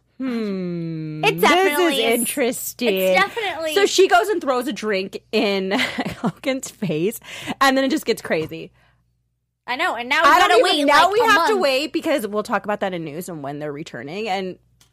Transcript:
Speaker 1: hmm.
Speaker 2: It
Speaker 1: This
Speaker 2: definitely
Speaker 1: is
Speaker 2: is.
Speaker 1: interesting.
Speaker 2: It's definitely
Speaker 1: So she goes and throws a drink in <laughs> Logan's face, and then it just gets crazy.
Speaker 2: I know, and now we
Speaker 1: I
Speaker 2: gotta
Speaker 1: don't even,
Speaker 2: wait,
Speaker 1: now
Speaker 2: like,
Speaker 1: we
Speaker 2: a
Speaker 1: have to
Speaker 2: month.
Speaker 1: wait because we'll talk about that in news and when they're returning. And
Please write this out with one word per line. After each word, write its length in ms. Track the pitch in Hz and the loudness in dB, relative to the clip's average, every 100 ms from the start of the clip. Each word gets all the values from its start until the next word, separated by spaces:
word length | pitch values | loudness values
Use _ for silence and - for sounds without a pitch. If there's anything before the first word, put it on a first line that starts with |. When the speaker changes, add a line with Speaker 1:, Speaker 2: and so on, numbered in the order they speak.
| _ - | _ -10
Speaker 1:
hmm. 1040 | 262 233 208 190 180 170 165 160 156 156 | -6 -4 -4 -4 -6 -6 -6 -6 -8 -4
Speaker 2:
It 160 | 160 160 | -2 0
Speaker 1:
This 100 | 302 | 2
Speaker 2:
definitely 540 | 339 381 392 349 269 | 4 2 2 0 0
Speaker 1:
is 100 | 233 | 0
Speaker 2:
is. 60 | 233 | 0
Speaker 1:
interesting. 760 | 233 - 240 - - - 240 190 | -2 -2 -2 -2 -8 -4 -2 0
Speaker 2:
It's 260 | 185 185 | 2 2
definitely 520 | 403 - 403 311 320 339 | 2 -2 -6 -6 -2 2
Speaker 1:
So 100 | 403 | 2
she 220 | - 370 | 4 6
goes 200 | 370 381 | 6 4
and 120 | 370 | 0
throws 260 | 262 247 254 | 0 -2 -2
a 60 | |
drink 460 | 208 214 190 196 - _ | -6 -2 -2 -4 -10 _
in 380 | 220 220 196 190 208 254 - | 0 0 0 0 -2 -2 -4
<laughs> 200 | - - | -8 -4
Logan's 460 | 220 - 277 262 - | -6 -4 -4 -4 -6
face, 500 | - 190 156 185 - - - - - | -8 -4 -2 -2 -4 -12 -14 -10 0
and 160 | 269 262 | 2 4
then 60 | |
it 60 | 269 | 2
just 140 | 311 - | 0 -2
gets 160 | 220 | -4
crazy. 500 | - 180 156 165 160 _ _ _ _ _ _ _ _ _ - | -2 -4 -4 -8 -14 _ _ _ _ _ _ _ _ _ -8
Speaker 2:
I 80 | 247 | -4
know, 180 | 349 233 | -2 -2
and 120 | 240 | -2
now 120 | 302 | 2
we 60 | 320 | 6
Speaker 1:
I 100 | 339 | 6
Speaker 2:
gotta 140 | 359 | 6
Speaker 1:
don't 140 | 359 359 | 4 4
even, 200 | 302 277 | 2 4
Speaker 2:
wait, 60 | |
Speaker 1:
now 120 | 294 349 | 6 4
Speaker 2:
like, 80 | |
Speaker 1:
we 60 | 415 | 4
Speaker 2:
a 40 | 453 | 4
Speaker 1:
have 220 | 403 330 | 4 4
to 60 | |
Speaker 2:
month. 80 | 415 | 2
Speaker 1:
wait 300 | 294 262 311 | 2 0 0
because 340 | 330 320 294 208 | -4 0 0 0
we'll 160 | 208 | -4
talk 220 | 208 208 196 | -2 -2 -2
about 160 | 208 | -4
that 120 | 196 | -2
in 100 | 180 | -4
news 260 | 160 151 185 | -8 -10 -10
and 120 | 165 | -10
when 160 | 139 147 | -8 -8
they're 140 | 151 | -8
returning. 540 | 143 165 123 135 185 220 | -10 -10 -12 -10 -8 -4
And 300 | 190 185 - _ _ _ | -4 -6 -10 _ _ _